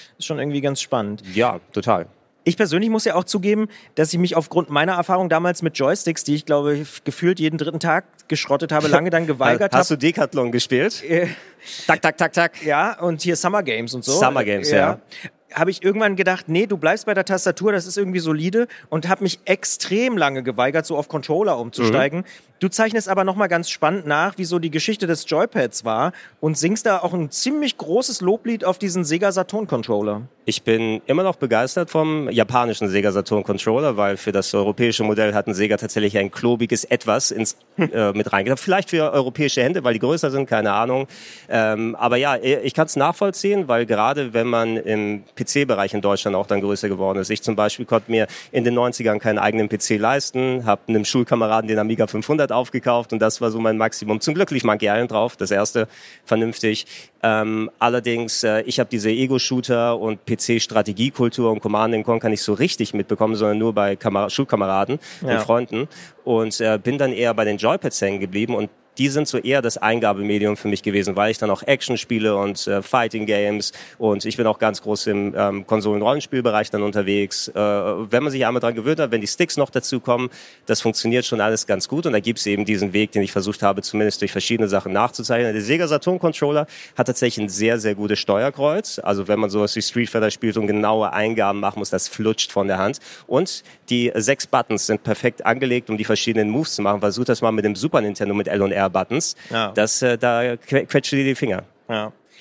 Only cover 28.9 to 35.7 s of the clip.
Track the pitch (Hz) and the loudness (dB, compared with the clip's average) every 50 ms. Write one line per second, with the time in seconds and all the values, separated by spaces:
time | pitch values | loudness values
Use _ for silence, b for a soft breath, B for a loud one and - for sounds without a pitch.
28.9 | 170 185 170 143 160 175 202 196 175 190 180 - 196 214 214 165 143 117 110 - | -2 -2 0 0 0 2 2 2 0 0 -2 -2 -4 -6 -2 -2 -2 -2 0 0
29.9 | 107 104 107 107 104 104 127 131 _ _ _ - - - - 117 113 113 113 110 | 0 0 0 0 -2 -4 -8 -12 _ _ _ -4 -4 -2 0 2 2 2 2 0
30.9 | 110 107 - - 135 170 190 190 175 - - 117 113 110 127 - - 185 170 - | -2 -2 -2 0 0 2 2 0 0 -2 0 2 2 2 2 0 0 -2 -2 0
31.9 | - 160 156 156 156 156 143 120 107 117 107 - 123 123 123 117 104 - 110 98 | 0 0 0 0 0 -2 -4 0 0 0 2 2 2 2 2 2 0 -2 -2 0
32.9 | 92 101 101 104 92 101 92 - 110 104 95 - 101 95 - 113 110 135 151 147 | 0 2 2 2 0 0 0 0 0 0 0 -2 -4 -2 0 0 0 2 2 0
33.9 | 113 104 101 101 98 - - 107 98 98 92 - - 104 98 104 98 - 120 117 | 0 2 0 0 0 -2 -2 -2 0 0 0 0 0 0 2 0 2 2 2 2
34.9 | 110 - 110 107 104 107 107 104 101 104 98 - 98 92 107 104 | 2 2 0 2 2 2 2 2 2 0 0 0 0 0 2 2